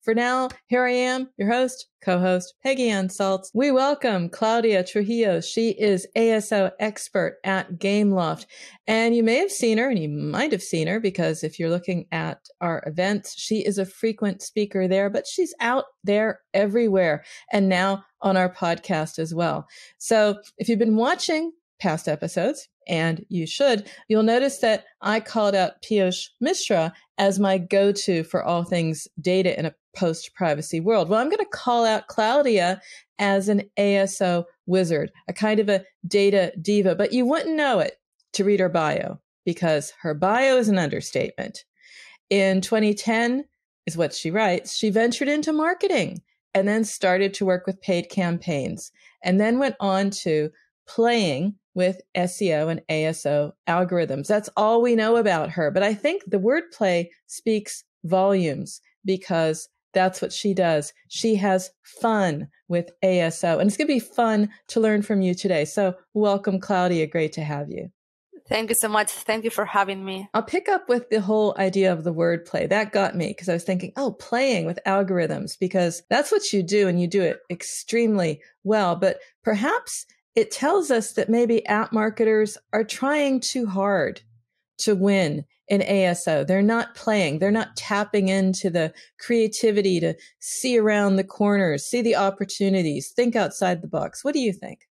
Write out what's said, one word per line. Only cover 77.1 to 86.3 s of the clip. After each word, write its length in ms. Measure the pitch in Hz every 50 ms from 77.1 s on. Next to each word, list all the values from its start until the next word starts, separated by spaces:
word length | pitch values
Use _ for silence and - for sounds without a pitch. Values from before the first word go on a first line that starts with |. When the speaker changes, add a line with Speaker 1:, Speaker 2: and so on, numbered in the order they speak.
| 165 202
Speaker 1:
it 180 | 180 160 - - _ _
extremely 880 | 175 175 - - - - - - - 233 233 220 214 196 175 160 147 143 - _ _ _ _
well. 320 | 190 220 214 202 175 170
But 240 | 170 185 190 - - - - _ _ _
perhaps 600 | 233 220 202 226 302 415 494 480 - - - - _ _ _ _ _ _
it 160 | 226 214 -
tells 400 | - - 247 294 359 403 330 285
us 220 | 254 226 208 -
that 160 | - - - -
maybe 380 | 226 233 240 226 233 220 -
app 260 | - 208 208 226 -
marketers 640 | - 220 214 220 220 - 226 220 220 214 214 208 - - _ _
are 120 | - 214 226
trying 560 | 214 - - 254 269 294 302 285 277 269 254
too 260 | 240 - - 262 240
hard 560 | 208 185 196 196 202 196 185 143 104 - - _ _ _ _ _ _ _ _ _ _ _ -
to 160 | - 220 208
win 500 | 180 185 202 196 190 180 151 147 147 143 _ _ _ _
in 160 | - 202 196
A 240 | - - 202 196 185
S 200 | 180 175 175 -
O. 160 | 180